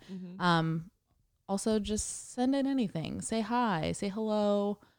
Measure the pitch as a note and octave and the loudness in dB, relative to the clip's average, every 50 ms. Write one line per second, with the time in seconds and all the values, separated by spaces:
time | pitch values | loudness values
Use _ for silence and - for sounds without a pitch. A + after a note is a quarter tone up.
0 | - - G3 F#3 F#3 F3 F3+ G3 F3+ F3 E3+ E3 D#3+ D#3+ D#3+ E3 E3 - _ _ | -12 -14 -12 -12 -12 -12 -6 0 4 4 6 6 4 2 0 -2 -4 -8 _ _
1 | _ _ _ _ _ _ _ _ _ - G3 G3+ - A3+ G#3+ G#3+ G3+ G3+ G#3+ G#3+ | _ _ _ _ _ _ _ _ _ -4 -4 0 2 2 2 2 2 0 -4 -4
2 | - - - - - - - B3 B3 C4 C#4 C#4 C4 C4+ C#4 C4 A3+ D#3+ - D#3+ | -4 -6 -8 -10 -12 -10 -2 0 2 2 2 2 2 2 2 0 0 0 -2 -4
3 | D#3 - C2+ F#3+ E3+ - A3+ A3+ G#3+ G#3 A#3+ B3 B3 A3 F#3 D#3+ D#3 E3+ E3+ - | -4 -4 -6 -6 -4 -2 -2 -2 0 0 0 2 2 2 2 0 0 -2 -2 -2
4 | G#3 G3+ F#3+ A3 A3 A3 G#3+ G#3+ G#3 G#3 G3+ G3+ G3+ G#3 G#3 - - _ _ | -4 -4 -4 -4 -2 0 2 2 2 2 2 2 2 0 -2 -6 -10 _ _